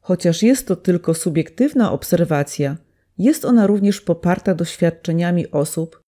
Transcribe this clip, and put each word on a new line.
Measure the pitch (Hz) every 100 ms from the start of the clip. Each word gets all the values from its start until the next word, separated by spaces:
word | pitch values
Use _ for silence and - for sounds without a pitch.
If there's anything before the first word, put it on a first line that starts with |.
Chociaż | - 180 175 165
jest | 220 269 -
to |
tylko | 180 - 175 170
subiektywna | 165 180 156 156 - 277 285 208
obserwacja, | 135 - 175 160 147 143 - 139 156 _ _ _ -
jest | 214 311
ona | - 240 196
również | 208 202 196
poparta | - 170 175 175 -
doświadczeniami | 170 170 - 170 165 - 165 175 175 -
osób | 143 151 - 165 _